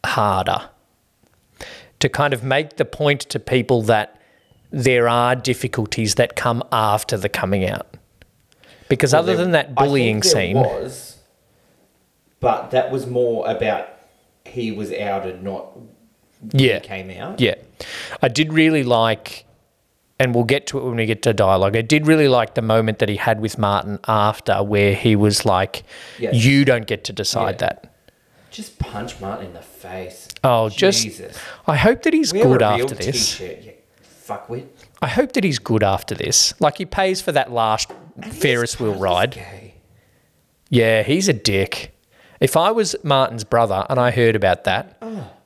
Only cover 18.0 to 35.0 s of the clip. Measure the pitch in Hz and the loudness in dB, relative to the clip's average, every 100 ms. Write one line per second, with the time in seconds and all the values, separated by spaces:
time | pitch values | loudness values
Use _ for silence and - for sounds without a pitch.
18 | - - 131 117 156 156 160 156 123 117 | -14 -2 -2 0 0 4 4 2 2 2
19 | 113 107 - - _ _ _ _ _ _ | 2 0 -6 -18 _ _ _ _ _ _
20 | _ _ 127 120 117 139 - 139 127 117 | _ _ 0 2 2 0 0 -6 -4 -2
21 | 110 110 - 107 98 95 98 110 113 151 | -2 0 0 2 4 4 4 0 2 2
22 | 151 160 147 123 110 - 113 110 110 104 | 4 4 6 4 2 -2 2 2 2 0
23 | 107 104 - 110 107 - 104 101 101 101 | -2 0 0 0 -2 -2 0 0 -2 -8
24 | - 110 104 107 - 98 101 104 101 98 | -2 2 2 0 -2 -2 0 2 4 4
25 | 120 107 104 101 - 92 95 - - - | 2 4 4 2 2 0 0 -6 -16 -20
26 | - - 113 117 117 139 139 120 107 107 | -20 -8 -2 2 4 4 4 2 0 -6
27 | - 98 101 - 95 - - - - _ | -6 -6 -4 -2 -2 -2 -4 -6 -16 _
28 | _ _ _ _ _ - 220 _ - 104 | _ _ _ _ _ -20 -20 _ -10 -10
29 | 120 - 98 101 95 85 - - 92 92 | -12 -12 -10 -10 -12 -18 -20 -20 -16 -14
30 | 90 - - - 135 120 110 101 190 196 | -14 -18 -20 -4 0 2 0 2 0 2
31 | 110 - 92 - - - - 147 180 269 | -4 -10 -18 -16 -18 -10 -2 2 2 2
32 | 320 311 294 185 135 127 107 104 127 104 | 2 2 0 2 4 4 4 2 -2 -4
33 | 98 135 - - 92 80 - - _ _ | -4 -2 -2 -4 -12 -14 -20 -20 _ _
34 | _ _ - 101 - 120 - _ - _ | _ _ -14 -14 -10 -14 -14 _ -20 _